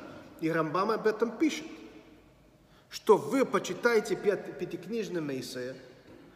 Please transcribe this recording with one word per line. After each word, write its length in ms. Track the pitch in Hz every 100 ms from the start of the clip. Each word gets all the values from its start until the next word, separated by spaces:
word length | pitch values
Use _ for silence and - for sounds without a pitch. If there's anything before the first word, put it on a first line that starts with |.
| - - - -
и 100 | 160
Рамбам 420 | 165 160 175 208
об 140 | 214 214
этом 320 | 214 233 226
пишет, 300 | 311 - - - - - - - - - - - _ - -
что 280 | - - 190
вы 280 | 135 269 247
почитаете 720 | 190 - 175 240 226 214 185
пят-, 420 | 196 196 - -
пятикнижный 600 | 175 170 185 226 185 175
Моисея 560 | 151 131 - 127 123 131 - - - - -